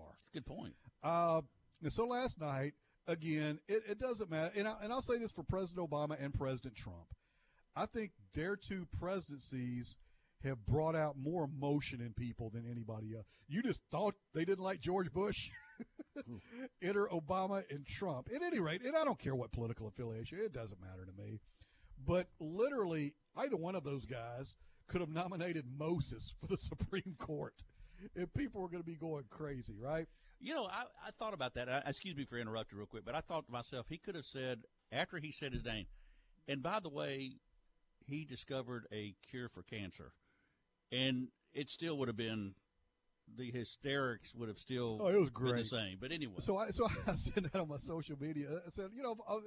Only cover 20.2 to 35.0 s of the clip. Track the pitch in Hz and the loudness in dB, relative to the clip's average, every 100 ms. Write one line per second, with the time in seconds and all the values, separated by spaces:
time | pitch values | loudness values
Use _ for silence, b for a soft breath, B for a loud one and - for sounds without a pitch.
20.2 | 117 175 220 131 113 95 92 92 92 95 | -6 -2 -2 -2 -8 -10 -12 -12 -12 -10
21.2 | 104 110 - b b b b - 131 175 | -8 -8 -10 b b b b -8 2 2
22.2 | 175 - 156 180 254 269 185 160 147 - | 2 -4 -4 2 4 4 2 2 0 -2
23.2 | _ 170 277 202 165 185 139 139 98 123 | _ -2 0 2 0 -2 -2 -2 -4 -6
24.2 | 117 120 139 - b b - 180 165 160 | -6 -6 -8 -12 b b -2 0 0 0
25.2 | 180 180 175 160 123 139 151 175 - 113 | 0 0 0 0 -2 -2 2 2 2 -4
26.2 | - - - 185 - - - 196 190 156 | -8 -8 -2 -2 -2 -2 0 0 -2 -6
27.2 | - 147 147 - - B B B 202 - | -4 -2 -4 -6 -18 B B B -10 -4
28.2 | 180 - 277 208 185 175 165 165 160 151 | -2 0 0 0 -2 -2 -4 -4 -2 -2
29.2 | 117 - 151 135 113 104 127 160 160 b | -4 -6 -4 -4 -6 -6 -2 0 -2 b
30.2 | b b 220 311 196 196 247 - 180 - | b b -4 -2 0 -2 -6 -8 -10 -4
31.2 | 220 190 127 123 123 135 143 135 190 143 | -4 0 -2 -2 0 2 2 -2 -4 -4
32.2 | 131 120 110 110 107 101 101 113 101 143 | -4 -2 -2 -2 -4 -6 -8 -8 -4 -4
33.2 | - 165 139 120 - 127 - 165 - 175 | -2 -4 -2 -6 -4 -6 -6 -8 -6 -6
34.2 | 127 135 127 120 - _ - 127 | -6 -2 -2 -2 -6 _ -4 0